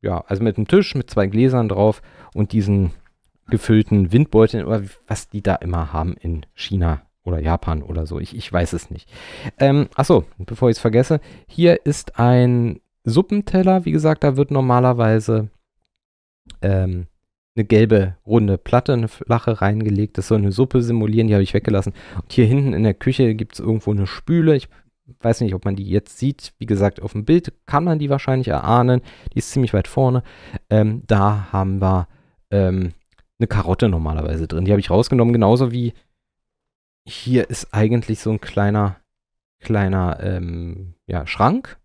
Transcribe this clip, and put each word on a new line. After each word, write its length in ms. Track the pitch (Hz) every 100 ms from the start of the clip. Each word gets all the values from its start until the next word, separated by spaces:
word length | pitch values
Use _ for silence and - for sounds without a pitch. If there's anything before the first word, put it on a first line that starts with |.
ja, 200 | 104 87 -
also 160 | 98
mit 140 | 113 98
einem 100 | 107
Tisch, 260 | - - 139
mit 140 | -
zwei 180 | - 101
Gläsern 420 | 104 131 127 110
drauf 320 | 95 107 107 - - -
und 180 | - 104
diesen 400 | 110 98 101 92 - _ _ _ _ -
gefüllten 640 | 110 - 110 107 104 95
Windbeuteln 540 | 110 151 110 110 113 78
oder 180 | 107 98 - _
was 220 | 107 -
die 120 | 104
da 140 | 101 90
immer 380 | 87 85 78
haben 220 | 80 82 -
in 300 | 87 78 73
China 500 | _ - 98 85 78 _ _
oder 160 | - 85
Japan 420 | 78 85 - 80
oder 240 | 78 80 78
so. 140 | 82
Ich, 160 | - -
ich 160 | -
weiß 220 | 87 87
es 160 | 87 -
nicht. 200 | 82 _ - - - 135 -
Ähm, 300 | 139 143 147 -
ach 100 | 139
so, 200 | 139 - -
bevor 320 | 92 113 123
ich's 100 | 113
vergesse, 420 | 117 110 131 156 - - _
hier 380 | - 170 170 -
ist 340 | 147 - -
ein 640 | 120 123 123 123 117 85 _ _
Suppenteller. 840 | - 117 196 208 202 185 185 190 170
Wie 60 |
gesagt, 320 | 156 156 156
da 140 | 147 131
wird 140 | 143
normalerweise, 1000 | 139 131 123 127 120 110 110 107 110 107 _ _ _ _ _ _ _ _ _ _ -
ähm, 460 | 98 95 92 90 87 _ _ _ _
eine 120 | - 104
gelbe, 500 | 107 110 107 95 90 -
runde 320 | 113 104 95
Platte, 360 | - 120 -
eine 160 | 127 113
flache 520 | - - 117 - 110
reingelegt. 560 | 98 107 110 101 104 -
Das 120 | 101
soll 80 | 113
eine 160 | 101
Suppe 280 | 95 131 127
simulieren, 460 | 120 120 107 110 113
die 60 |
habe 100 | 104
ich 100 | 98
weggelassen. 400 | 101 - 101 98 - - -
Und 160 | -
hier 140 | - 113
hinten 260 | 135 135
in 120 | 85
der 100 | 107
Küche 420 | 95 - 127 123 110
gibt's 240 | 110 -
irgendwo 320 | - 110 -
eine 160 | 104 95
Spüle. 480 | - - 170 160 143
Ich 140 | - _ _ _ _ -
weiß 220 | 117 117
nicht, 120 | 113
ob 120 | 95 101
man 100 | 98
die 80 |
jetzt 340 | 98 95 - -
sieht. 360 | 131 139 - _
Wie 60 | 113
gesagt, 360 | 101 101 -
auf 100 | 92
dem 140 | 104 104
Bild 260 | 170 - - -
kann 180 | 143
man 160 | 175 156
die 100 | 143
wahrscheinlich 380 | 139 - 131 123
erahnen. 540 | 73 - 120 123 127 - - -
Die 60 | -
ist 120 | -
ziemlich 220 | - 123
weit 160 | 101 -
vorne. 340 | - 131 127 - - - - _
Ähm, 340 | 110 107 107 -
da 400 | 101 101 104 92
haben 300 | 95 95 95
wir, 260 | 92 95 87 _ _ _ _
ähm, 420 | 101 92 92 90 - _ _ _ _
eine 100 | 113
Karotte 420 | 107 85 92 120
normalerweise 580 | 85 78 78 76 76 80
drin. 160 | 80
Die 80 | 95
habe 80 | 101
ich 120 | -
rausgenommen, 420 | 95 120 131 117
genauso 380 | 117 101 120 131
wie 200 | 120 120 - _ _ _ _ _ _ _ _ _ _ -
hier 440 | - - 123 -
ist 240 | 120 -
eigentlich 460 | 107 107 120 113 110
so 120 | 117
ein 80 | 110
kleiner, 580 | - - 101 107 101 92 _ _ _ _ _ _
kleiner, 600 | - 107 98 95 90 -
ähm, 720 | 95 92 87 87 85 87 92 - -
ja, 220 | 87 71
Schrank. 520 | - 107 226 - -